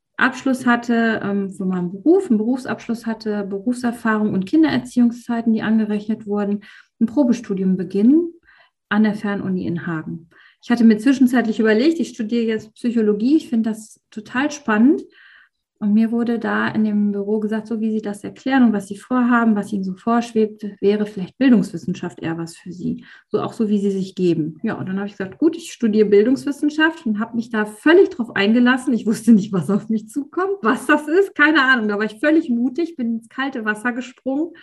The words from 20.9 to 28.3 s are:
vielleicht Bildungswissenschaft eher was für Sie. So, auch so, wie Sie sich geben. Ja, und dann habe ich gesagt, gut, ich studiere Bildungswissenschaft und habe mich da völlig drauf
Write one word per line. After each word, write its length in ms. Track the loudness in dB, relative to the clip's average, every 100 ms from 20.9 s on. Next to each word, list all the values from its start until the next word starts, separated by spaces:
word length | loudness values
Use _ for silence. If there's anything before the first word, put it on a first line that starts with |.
| 0 -2
vielleicht 320 | -8 -10 0
Bildungswissenschaft 840 | 4 4 2 -6 -8 -8 -8 -10
eher 180 | -8 -8
was 200 | -10 -14
für 160 | -18
Sie. 320 | -10 -8 -8 -10 -20 _
So, 100 | -4
auch 140 | -4
so, 160 | -4 0
wie 100 | 0
Sie 120 | 0
sich 220 | -2 -4
geben. 460 | -2 0 0 -2 -6
Ja, 120 | -8
und 160 | -6 -6
dann 80 | -8
habe 100 | -8
ich 60 |
gesagt, 240 | -8 -10 -2
gut, 180 | -2 -2
ich 160 | -10
studiere 380 | -4 0 2 6
Bildungswissenschaft 960 | 6 6 2 -2 -4 -2 0 0 0 -6
und 160 | -4
habe 160 | -4 -6
mich 120 | -4
da 160 | -4 -4
völlig 440 | -2 4 6 4
drauf 260 | 0 -6